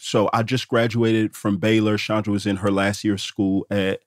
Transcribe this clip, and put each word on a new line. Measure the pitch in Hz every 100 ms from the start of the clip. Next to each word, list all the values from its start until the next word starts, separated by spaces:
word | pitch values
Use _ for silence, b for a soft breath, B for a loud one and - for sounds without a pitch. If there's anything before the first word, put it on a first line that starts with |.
So | - 113 98
I | 113
just | 113 127 -
graduated | 120 113 113 113 110 107 -
from | 107 98
Baylor. | 110 110 107 104
Chandra | - 107 104
was | 101 101
in | 98
her | 101
last | 95 98 101
year | 107 98
of |
school | - - 98 95 -
at | 101 95 -